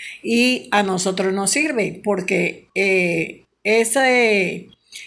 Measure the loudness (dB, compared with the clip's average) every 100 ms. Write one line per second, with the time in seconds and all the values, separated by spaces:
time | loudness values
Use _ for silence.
0 | -18 -12 -2 2 2 0 0 0 0 -2
1 | -2 -2 -2 0 -2 -2 -2 -2 -4 -4
2 | -4 -2 -2 -2 -2 -6 _ -2 0 2
3 | 2 -2 -4 -10 _ _ 0 2 2 2
4 | 4 4 4 2 0 -4 -14 _ _ -20